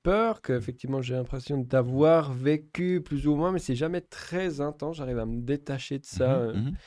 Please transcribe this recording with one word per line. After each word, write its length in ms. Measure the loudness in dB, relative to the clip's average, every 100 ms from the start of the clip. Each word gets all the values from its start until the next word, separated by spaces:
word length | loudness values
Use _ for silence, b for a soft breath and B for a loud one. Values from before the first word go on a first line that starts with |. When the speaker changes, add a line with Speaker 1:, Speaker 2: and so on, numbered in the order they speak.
Speaker 1:
peurs 380 | 2 4 2 0
que, 100 | -2
effectivement, 500 | -2 -2 -8 -4 -4
j'ai 120 | -2
l'impression 460 | -4 -4 -6 -4 -4
d'avoir 720 | 2 2 2 4 6 6 4
vécu 680 | 0 2 0 -2 -4 0 0
plus 260 | -2 0 2
ou 80 | 2
moins, 160 | 2
mais 80 | 0
c'est 160 | -2 -2
jamais 260 | -2 -4
très 600 | -6 -14 -6 -4 -2 -2
intense. 360 | -4 -4 -8 -6
J'arrive 220 | -4 -2
à 60 | -2
me 160 | -4
détacher 580 | -2 -4 -4 -6 -6 -8
de 60 | -6
ça, 320 | 0 2 4
Speaker 2:
Mhm, 40 |
Speaker 1:
euh, 120 | 2
Speaker 2:
mhm. 220 | -2 -2 -6